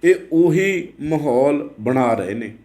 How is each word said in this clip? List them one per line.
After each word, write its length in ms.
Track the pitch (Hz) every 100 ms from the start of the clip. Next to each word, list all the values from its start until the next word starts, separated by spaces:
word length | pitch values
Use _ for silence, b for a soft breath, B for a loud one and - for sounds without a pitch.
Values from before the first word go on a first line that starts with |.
ਇਹ 100 | 170 185 -
ਉਹੀ 560 | 160 170 160 190 185 - -
ਮਾਹੌਲ 720 | 147 156 147 120 139 143 - -
ਬਣਾ 340 | 110 131 123
ਰਹੇ 200 | 110 92
ਨੇ 200 | 113 107 110